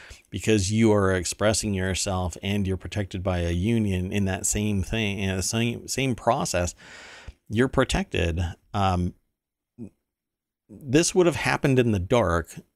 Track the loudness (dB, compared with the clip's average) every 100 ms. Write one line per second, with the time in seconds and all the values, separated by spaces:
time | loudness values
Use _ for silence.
0 | -20 -20 _ -4 2 2 2 4 4 6
1 | 4 0 -2 0 0 0 -2 -2 -2 -2
2 | -2 -2 -4 -4 -4 -2 -2 -4 -6 -6
3 | -6 -4 -2 0 0 0 0 2 0 -2
4 | -2 -2 -2 -2 -2 -2 -2 -2 -2 -2
5 | -2 -2 -2 -2 -2 -2 -2 -4 -6 -4
6 | -2 0 0 0 0 -2 -2 -6 -18 -20
7 | -20 -20 -20 -20 -4 0 2 2 0 0
8 | -2 -2 0 -2 -4 -8 _ 0 2 2
9 | -2 -6 _ _ _ _ _ -18 -18 _
10 | _ _ _ _ _ _ -20 -14 0 2
11 | 2 4 2 2 0 0 2 4 4 2
12 | 2 2 4 0 -2 -12 -20